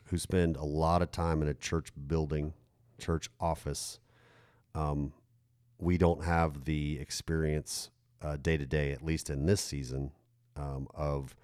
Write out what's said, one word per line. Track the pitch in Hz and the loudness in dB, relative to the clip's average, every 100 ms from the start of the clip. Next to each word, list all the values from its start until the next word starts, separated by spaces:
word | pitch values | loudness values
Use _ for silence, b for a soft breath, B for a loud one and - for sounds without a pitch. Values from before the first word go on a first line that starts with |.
| - | -4
who | 85 | -4
spend | - 92 85 73 | 2 4 4 2
a | |
lot | 73 76 80 87 | -2 2 4 4
of | 87 | 2
time | - 85 80 | 0 0 2
in | 76 | 0
a | |
church | 71 - 82 - - 69 | -2 -2 -2 -4 -10 -2
building, | 80 76 73 76 - _ _ _ - | 0 0 -2 -2 -8 _ _ _ -10
church | - 82 - - | -4 -2 -4 -4
office, | 85 80 - 71 - - b b b b b b _ 80 | -2 -2 -4 -6 -8 -12 b b b b b b _ -4
um, | 76 73 71 - _ _ _ _ _ - | -2 -2 -4 -8 _ _ _ _ _ -2
we | 85 87 | 2 6
don't | 85 85 | 6 6
have | 85 82 82 71 67 | 2 4 2 0 -2
the | 76 73 73 | 0 0 -4
experience, | 71 - - 80 78 76 - - - _ _ - | -6 -8 -2 0 2 0 -2 -8 -10 _ _ -10
uh, | 78 73 | -6 -2
day | 82 80 | 0 0
to | 67 | 0
day, | 76 71 | 0 0
at | 69 | -2
least | 80 80 - | -2 -2 -2
in | 69 78 | 0 2
this | 101 | 2
season, | - 71 64 67 69 - _ _ _ - | 0 -6 -6 -6 -6 -10 _ _ _ -10
um, | 71 67 67 - | -8 -6 -8 -6
of | 76 71 65 - | -4 -4 -6 -14